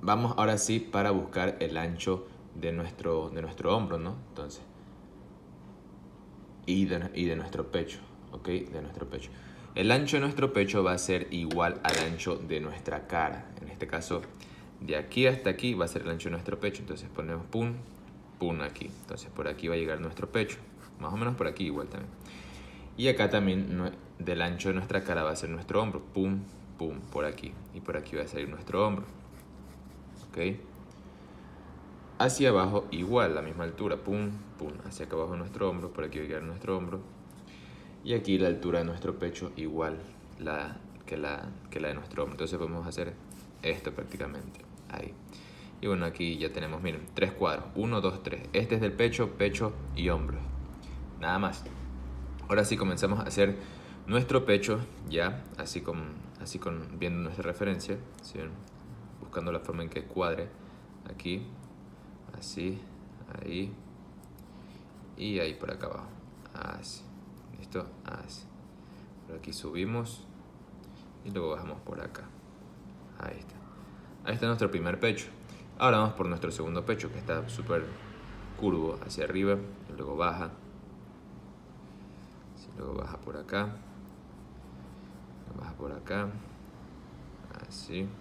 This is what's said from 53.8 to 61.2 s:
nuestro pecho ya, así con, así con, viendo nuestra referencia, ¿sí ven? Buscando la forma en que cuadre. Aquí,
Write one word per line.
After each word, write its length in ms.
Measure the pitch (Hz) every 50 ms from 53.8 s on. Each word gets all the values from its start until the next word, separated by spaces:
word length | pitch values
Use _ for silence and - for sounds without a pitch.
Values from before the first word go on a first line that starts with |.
| - - - - -
nuestro 400 | - 104 120 131 127 - 131 127
pecho 340 | - 104 98 98 - 107 110 123 - - - - -
ya, 340 | 76 80 85 92 101 - - - - -
así 240 | 73 - - 90
con, 240 | 87 85 82 82 78 76 76 76 - - - -
así 180 | 98 87 - 87
con, 380 | - 87 85 82 80 76 - 87
viendo 220 | 90 87 87 85
nuestra 240 | 87 80 85 90 90
referencia, 540 | 85 87 - 101 101 95 87 - - 98 - - - - -
¿sí 160 | - - - -
ven? 140 | 80 80 82 - - - - - - - - - - - - -
Buscando 320 | - - - 90 82 85
la 80 | 85 82
forma 240 | - - 82 85 85
en 60 | 82
que 140 | - - 80
cuadre. 440 | - - 92 90 85 82 - 104 101 - - - - - - - - - - - -
Aquí, 300 | - -